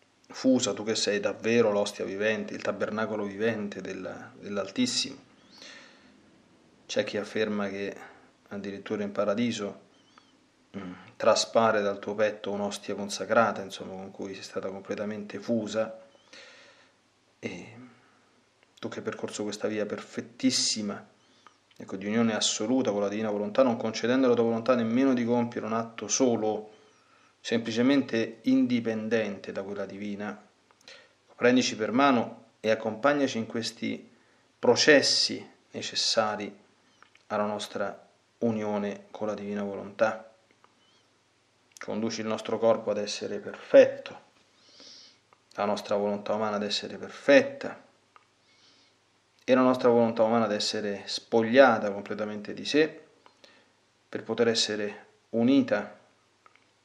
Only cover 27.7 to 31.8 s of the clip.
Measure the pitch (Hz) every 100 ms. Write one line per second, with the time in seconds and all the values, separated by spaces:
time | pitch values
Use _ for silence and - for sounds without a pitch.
27.7 | 113 127 139 131 113 107 - 131 131 127
28.7 | 120 113 110 110 113 104 95 - 101 98
29.7 | 101 95 98 104 101 107 104 - _ _
30.7 | _ - - _ _ _ - 120 127 120
31.7 | 104